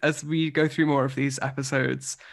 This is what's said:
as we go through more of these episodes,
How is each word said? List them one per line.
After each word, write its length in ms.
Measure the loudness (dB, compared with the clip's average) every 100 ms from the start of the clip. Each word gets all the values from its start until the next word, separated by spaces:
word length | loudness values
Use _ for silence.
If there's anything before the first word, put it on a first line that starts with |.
as 220 | -2 0
we 260 | -2 0 0
go 180 | 2 2
through 180 | 2 2
more 180 | 4
of 100 | 2
these 240 | 0 -2 -2
episodes, 760 | -4 -4 -2 0 0 -2 -8 -12 -16